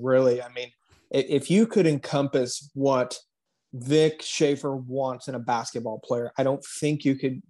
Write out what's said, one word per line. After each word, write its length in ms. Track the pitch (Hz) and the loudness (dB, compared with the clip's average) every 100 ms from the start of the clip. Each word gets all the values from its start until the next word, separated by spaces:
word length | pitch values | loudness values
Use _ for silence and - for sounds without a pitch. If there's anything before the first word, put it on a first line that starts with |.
really. 400 | 123 131 131 123 | 2 4 4 2
I 60 | 123 | -2
mean, 200 | 123 123 _ _ _ - | -10 -12 _ _ _ -4
i-, 120 | 135 131 | -2 0
if 220 | 143 - | 0 2
you 160 | 185 226 | 4 4
could 200 | 220 165 | 4 2
encompass 840 | 147 - 143 139 143 123 - - | 2 -2 -2 0 0 -2 -6 -10
what 460 | 135 135 131 123 - _ _ _ _ _ | -2 2 2 0 -6 _ _ _ _ _
Vic 480 | 131 123 156 156 156 | -12 0 4 4 2
Schaefer 520 | - - 151 139 147 | -6 0 2 2 -2
wants 540 | 135 127 131 131 127 - | -6 -6 -4 -4 -6 -8
in 60 | |
a 60 | 127 | -8
basketball 600 | 117 120 117 123 117 110 | -4 -4 -4 -6 -8 -8
player, 300 | - 120 120 - | -4 -2 -2 -2
I 40 | |
don't 220 | 131 139 | 0 0
think 400 | - - 147 151 | -4 -4 -2 0
you 120 | 143 135 | 0 0
could, 260 | 135 127 - | 0 -4 -4